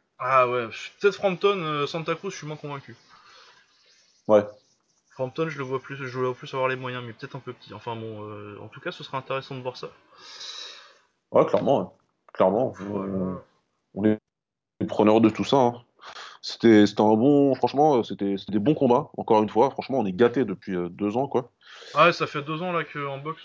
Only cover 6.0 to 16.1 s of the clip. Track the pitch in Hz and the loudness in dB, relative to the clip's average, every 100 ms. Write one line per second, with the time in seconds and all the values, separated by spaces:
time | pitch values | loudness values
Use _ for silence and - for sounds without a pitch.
6 | 135 123 127 123 147 135 131 127 127 127 | -10 -4 -4 -4 -8 -4 -2 -4 -8 -10
7 | 120 110 135 135 127 120 - 104 120 113 | -12 -14 -14 -14 -14 -16 -16 -14 -10 -10
8 | 110 107 107 104 104 101 107 - - - | -10 -12 -12 -14 -16 -16 -18 -14 -12 -12
9 | 143 135 - 135 131 135 127 123 - - | -12 -10 -8 -8 -8 -10 -10 -10 -14 -18
10 | _ _ - - - - - - - _ | _ _ -20 -18 -16 -16 -16 -18 -20 _
11 | _ _ _ - 156 95 92 131 - - | _ _ _ 2 2 2 2 0 -2 -10
12 | _ _ _ - 95 101 135 - 98 101 | _ _ _ 0 2 2 -2 -6 -10 -8
13 | 98 95 92 87 - _ _ _ _ 95 | -6 -4 -4 -8 -14 _ _ _ _ -2
14 | 107 107 _ _ _ _ _ - 107 - | 0 0 _ _ _ _ _ -8 -4 2
15 | 107 110 113 104 98 139 123 120 - _ | 6 6 4 2 0 2 2 0 -10 _
16 | - | -20